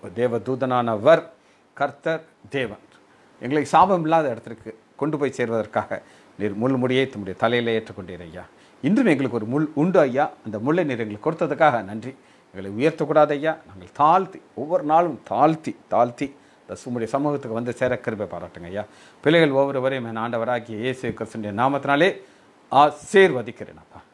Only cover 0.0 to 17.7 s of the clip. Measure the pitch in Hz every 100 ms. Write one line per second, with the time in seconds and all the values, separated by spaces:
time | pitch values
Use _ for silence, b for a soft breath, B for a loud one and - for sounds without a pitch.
0 | 107 95 120 113 120 131 131 123 117 110
1 | 117 165 - _ b b b - 139 131
2 | 170 160 160 _ 104 139 120 101 _ -
3 | _ b b _ 123 151 139 160 190 185
4 | 156 160 147 113 117 113 113 - _ _
5 | 147 151 135 - 120 113 107 113 - -
6 | - b b - 101 98 123 135 127 127
7 | 135 104 95 92 113 120 117 113 110 95
8 | 92 87 87 85 87 _ b b 139 214
9 | 233 135 131 117 110 135 156 - 170 180
10 | 143 123 147 - - 104 120 170 160 120
11 | 110 104 151 165 165 135 156 120 98 110
12 | 117 131 b b b 92 95 104 147 156
13 | 147 151 151 143 156 156 - 98 87 -
14 | 147 180 190 - - - 147 175 151 160
15 | 175 123 - 104 147 160 135 - _ 101
16 | 123 120 139 - b b _ - - 120
17 | 113 139 147 143 123 110 123